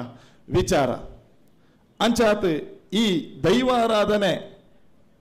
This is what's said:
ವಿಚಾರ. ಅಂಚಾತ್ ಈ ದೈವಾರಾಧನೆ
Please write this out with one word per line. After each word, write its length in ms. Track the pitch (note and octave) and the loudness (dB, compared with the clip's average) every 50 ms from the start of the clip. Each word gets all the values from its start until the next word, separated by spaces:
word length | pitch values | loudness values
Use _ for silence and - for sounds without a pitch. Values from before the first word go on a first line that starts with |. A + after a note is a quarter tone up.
| B2 A#2+ - - - - - - - - | -4 -8 -12 -20 -20 -20 -20 -20 -8 -4
ವಿಚಾರ. 400 | C3 F3 C#3+ - F3+ D3+ C#3 A#2+ A2 - - - - - - _ _ _ _ _ _ _ _ _ _ _ _ _ _ - | -2 -2 0 2 2 2 2 0 -2 -4 -8 -14 -18 -20 -20 _ _ _ _ _ _ _ _ _ _ _ _ _ _ -2
ಅಂಚಾತ್ 520 | - A3+ A#3 A#3 A#3 G#3+ G#3 G#3+ G#3 F3+ D#3 C#3+ - - - - _ - - | 0 0 2 2 2 2 2 2 0 -2 -2 -2 -6 -10 -16 -20 _ -6 -2
ಈ 120 | G#3 A#3 G#3+ F3+ D#3+ - - - - C3 | 0 0 0 0 -2 -4 -6 -8 -2 0
ದೈವಾರಾಧನೆ 920 | A3 F#3+ A#3+ C4 B3+ B3+ A#3+ A3+ A3+ A3 G#3 G3+ G3+ G#3+ G#3 G3+ F#3 D3+ - - - - - - _ - - _ - _ _ _ _ _ _ | 2 2 2 2 2 2 2 2 2 2 0 2 2 0 0 0 0 -2 -2 -6 -12 -20 -20 -20 _ -20 -20 _ -20 _ _ _ _ _ _